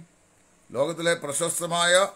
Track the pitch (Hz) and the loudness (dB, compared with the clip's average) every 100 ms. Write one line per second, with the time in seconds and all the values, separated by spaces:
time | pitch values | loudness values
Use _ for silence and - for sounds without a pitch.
0 | 165 _ _ _ _ _ - 117 151 165 | -14 _ _ _ _ _ -10 -4 -4 -2
1 | 165 170 143 135 170 - 170 170 175 180 | -2 -2 -4 -4 -4 -4 -4 0 4 4
2 | 196 | 4